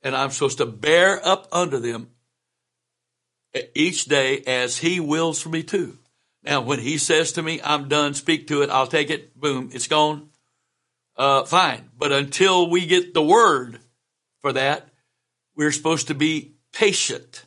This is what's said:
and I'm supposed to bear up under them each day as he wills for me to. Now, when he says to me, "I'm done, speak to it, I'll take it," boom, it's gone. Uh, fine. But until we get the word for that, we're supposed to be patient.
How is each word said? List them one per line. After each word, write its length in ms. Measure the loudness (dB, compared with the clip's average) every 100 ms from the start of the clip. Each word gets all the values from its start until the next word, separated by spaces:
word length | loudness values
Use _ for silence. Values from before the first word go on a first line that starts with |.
and 140 | -4 -2
I'm 160 | -4
supposed 260 | -2 -2 0
to 80 | -4
bear 580 | -2 4 6 6 2
up 260 | 0 0 0
under 280 | -2 -2 -2
them 300 | -4 -8 -12 _ _ _ _ _ _ _ _ _ _ _ _ _ _ -10 -8 -2
each 300 | 0 0 -2
day 360 | 0 0 -2 -2
as 320 | -2 -2 -2
he 200 | -2 -2
wills 400 | -2 0 0 -2
for 100 | -6
me 120 | -8
to. 360 | -4 -4 -4 -10 _ _ _ _ -4
Now, 140 | -4
when 200 | -2 -4
he 180 | -4 -4
says 340 | 2 2 2
to 80 | -4
me, 200 | -6 -6
"I'm 240 | -4 -4 0
done, 260 | 0 0
speak 340 | -2 -2 -2 -2
to 160 | -2
it, 60 | 2
I'll 180 | 0 0
take 220 | 0 -2
it," 240 | -6 -8
boom, 360 | _ -4 -4 -8
it's 160 | -10 0
gone. 420 | 2 2 0 -14 _ _ _ _ _ _ _ _ -2
Uh, 300 | 2 2 2
fine. 440 | 2 2 -2 -12 _
But 140 | -2
until 580 | 0 -2 2 4 4 2
we 160 | 0 2
get 280 | 0 2
the 100 | 0
word 560 | 4 6 6 2 -4 -14 _ _ _ _ _ _
for 100 | -4
that, 380 | 0 -2 -2 -8 _ _ _ _ _ _ -2
we're 160 | -2
supposed 360 | 0 -2 -2 -4
to 60 |
be 420 | 0 0 0 -8 _ _
patient. 720 | 0 0 0 -4 -6 -12 -20